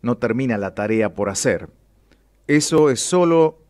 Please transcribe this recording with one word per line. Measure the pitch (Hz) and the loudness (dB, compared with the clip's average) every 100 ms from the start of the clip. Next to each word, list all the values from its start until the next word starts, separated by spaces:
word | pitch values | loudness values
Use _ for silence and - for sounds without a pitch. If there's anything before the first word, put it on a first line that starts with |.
no | 117 117 | -6 -4
termina | 117 117 131 107 | -2 -2 -2 -2
la | 95 98 | -4 -4
tarea | 104 110 104 | -2 0 0
por | 92 98 | -2 -4
hacer. | 98 131 90 - _ _ _ _ _ _ _ - | -2 -2 -2 -6 _ _ _ _ _ _ _ -2
Eso | 147 147 156 151 | 0 2 2 2
es | 120 | 0
solo | - 180 175 165 160 156 _ | -2 0 2 4 2 -2 _